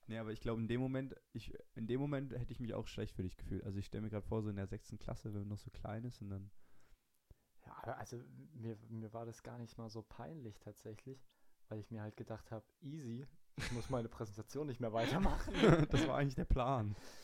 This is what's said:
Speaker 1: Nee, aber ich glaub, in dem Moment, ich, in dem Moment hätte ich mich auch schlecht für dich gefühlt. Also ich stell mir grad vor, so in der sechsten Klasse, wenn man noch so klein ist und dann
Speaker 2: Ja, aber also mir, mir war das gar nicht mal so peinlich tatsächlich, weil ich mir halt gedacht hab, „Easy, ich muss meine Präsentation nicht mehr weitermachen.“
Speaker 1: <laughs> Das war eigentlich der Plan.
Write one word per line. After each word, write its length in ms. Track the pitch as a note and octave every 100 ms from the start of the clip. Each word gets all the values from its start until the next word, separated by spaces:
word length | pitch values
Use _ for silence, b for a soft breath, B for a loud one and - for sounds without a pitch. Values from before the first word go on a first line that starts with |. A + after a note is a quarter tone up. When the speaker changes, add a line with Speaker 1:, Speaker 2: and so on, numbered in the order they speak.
| -
Speaker 1:
Nee, 100 | A2+
aber 140 | A2
ich 100 | G#2
glaub, 160 | A#2 A2+
in 100 | A2+
dem 140 | A#2+
Moment, 340 | C3 C3 C3+ - _
ich, 200 | - - - - -
in 120 | A2
dem 120 | B2+
Moment 340 | D3 C#3 C#3
hätte 180 | C3 A#2+
ich 80 | -
mich 140 | A#2+
auch 140 | - -
schlecht 280 | - G#2+ -
für 80 |
dich 140 | F#2 -
gefühlt. 260 | - G2
Also 140 | G2+ G2
ich 60 | G2+
stell 160 | G#2+
mir 80 | G#2+
grad 160 | G#2+ -
vor, 160 | A2+
so 80 | G#2+
in 60 | G2+
der 120 | G2
sechsten 300 | G#2 - G#2
Klasse, 360 | - A2 A2
wenn 80 | G#2
man 80 | G2+
noch 80 | G#2
so 100 | -
klein 340 | - - A2
ist 160 | B2 -
und 80 | G2+
dann 180 | F#2+ G2+ b b b b b b b _ - _ - -
Speaker 2:
Ja, 120 | C#3
aber 140 | A#2 B2+
also 220 | G#2+ A#2+ C#3 C3 C#3+
mir, 220 | D3+ A2+ G#2+ A2+
mir 240 | A2+ A2
war 120 | A2+ A#2
das 180 | A2+
gar 140 | - A#2+
nicht 180 | A2+ -
mal 120 | A2+
so 120 | A2+
peinlich 580 | - - B2 D#3+ A#2 -
tatsächlich, 640 | G#2+ G#2 A2 G#2+ C3 C3 - b b b -
weil 100 | G#2+
ich 120 | G#2
mir 100 | A2+
halt 160 | G#2+ -
gedacht 320 | A2 A2 -
hab, 120 | A2+ - _
„Easy, 460 | C#3 D#3 B2 A#2+ C#3+ - - -
ich 140 | -
muss 180 | A#2+ -
meine 180 | B2+ A2+
Präsentation 560 | - G#2 G2+ - C3+ D3+
nicht 120 | B2
mehr 140 | A2+
weitermachen.“ 600 | A2+ A2+ D#3 G3 - -
Speaker 1:
<laughs> 360 | - G#3+ D#3+ -
Das 160 | C#3 D#3+
war 100 | C3
eigentlich 180 | C#3 B2+
der 100 | -
Plan. 500 | C3 B2 C3 G#2 G2+ B B